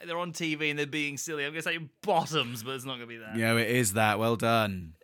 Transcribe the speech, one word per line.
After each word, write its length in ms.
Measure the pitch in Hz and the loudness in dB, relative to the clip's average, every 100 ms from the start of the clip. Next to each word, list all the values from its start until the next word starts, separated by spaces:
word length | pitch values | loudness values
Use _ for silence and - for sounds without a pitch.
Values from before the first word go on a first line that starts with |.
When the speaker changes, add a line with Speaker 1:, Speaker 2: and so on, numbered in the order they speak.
Speaker 1:
they're 140 | 170 170 | -6 -4
on 140 | 175 | -4
T 220 | 160 160 151 | -2 -2 0
V 120 | 151 | 0
and 100 | 147 | 0
they're 80 | 143 | -2
being 300 | 151 147 139 | -2 -4 -4
silly, 300 | - 151 143 | -6 -4 -4
I'm 60 | |
gonna 100 | 160 | -4
say 160 | 165 165 151 _ | -4 -4 -6 _
bottoms, 600 | 202 170 - 156 120 123 | 0 0 2 0 -2 -4
but 100 | 117 | -6
it's 120 | 135 | -6
not 100 | 131 123 | -6 -10
gonna 100 | 117 | -10
be 100 | 117 | -14
that. 180 | 110 113 | -6 0
Speaker 2:
Yeah, 180 | 113 113 | 2 4
it 140 | 113 | 4
is 240 | 123 107 | 4 4
that. 240 | 104 107 104 | 4 4 4
Well 180 | 113 110 | 2 2
done. 560 | 113 117 107 92 80 - | 4 4 2 -2 -8 -10